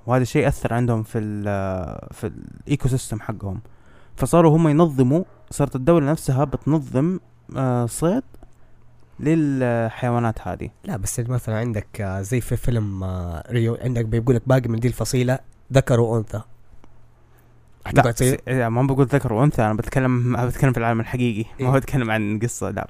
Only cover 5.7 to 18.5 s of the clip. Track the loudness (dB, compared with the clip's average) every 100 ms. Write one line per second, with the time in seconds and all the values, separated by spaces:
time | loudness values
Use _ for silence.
5.7 | 0 4 4 4 0 0 0 0 -2 0
6.7 | 0 0 0 0 -2 -8 -20 -10 -4 0
7.7 | 0 -2 -2 0 0 -4 -16 -20 -20 -20
8.7 | -20 -20 -20 -20 -6 0 2 2 0 0
9.7 | 0 -2 -2 -2 0 0 -4 -8 -8 -10
10.7 | -12 -8 -6 -4 -4 -4 -4 -2 -4 -2
11.7 | -4 -8 -8 -6 -6 -4 -4 -2 -2 0
12.7 | 0 -2 -4 -6 -6 -6 -8 -4 0 0
13.7 | -2 -2 -2 0 0 2 0 2 2 2
14.7 | 0 -2 -2 -2 0 0 -2 -6 -20 2
15.7 | 2 4 2 2 0 -2 -8 -10 -18 -20
16.7 | -20 -20 -20 -20 _ -20 -20 _ -20 -20
17.7 | -16 0 2 2 2 0 0 -2